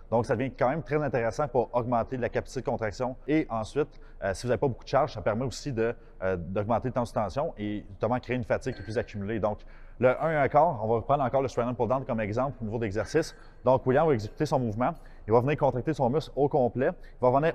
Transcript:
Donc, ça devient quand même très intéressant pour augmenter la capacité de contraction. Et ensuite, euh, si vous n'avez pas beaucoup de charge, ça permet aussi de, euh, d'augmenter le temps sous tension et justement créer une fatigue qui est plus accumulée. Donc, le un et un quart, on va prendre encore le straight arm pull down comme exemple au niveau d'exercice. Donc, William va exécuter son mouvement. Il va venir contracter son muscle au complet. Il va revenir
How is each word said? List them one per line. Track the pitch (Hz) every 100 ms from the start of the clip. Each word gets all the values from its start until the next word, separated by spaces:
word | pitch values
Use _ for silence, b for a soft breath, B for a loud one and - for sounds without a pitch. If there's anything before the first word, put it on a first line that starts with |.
| b
Donc, | 113 117
ça |
devient | 113 131
quand | - 127
même | 160
très | - 151
intéressant | 147 120 117 110 151
pour | 131 110
augmenter | 123 123 120 113 127
la | 120
capacité | 123 - 131
de | 117
contraction. | 113 110 95 123 131 -
Et | 156 -
ensuite, | 113 110 135 147 - b b
euh, | 98
si | 92
vous | 120
n'avez | 113
pas | 143
beaucoup | 113
de | -
charge, | 135 151
ça | 107
permet | 92 107
aussi | 131 - 147
de, | 113 113 120 B -
euh, | 92 92
d'augmenter | 85 98 104 110 123
le |
temps | 120
sous | 117
tension | 123 101 135 147 -
et | 104 104 -
justement | - 107 151
créer | -
une | 123
fatigue | 117 110 131
qui | 117
est |
plus | 98 110
accumulée. | - 107 98 113
Donc, | 107 107 - b b b
le | 127 -
un | 156
et | 156
un | 131
quart, | 147 165 123
on | 110
va | 113
prendre | - 139
encore | 127 135
le | 135
straight | - 120
arm | 123
pull | 110
down | 131
comme | 127 113
exemple | 107 110 135 123
au |
niveau | 110 113
d'exercice. | 113 104 101 151 156 - B B
Donc, | 123 127 131
William | 131 160
va |
exécuter | 123 104 - 156
son | 143
mouvement. | 120 104 127 170 B B -
Il |
va | 117
venir | 127 160
contracter | 139 123 120
son | 147 123
muscle | 147 -
au | - 143
complet. | 151 123 120 147
Il | 180 - -
va | 127
revenir | 135 160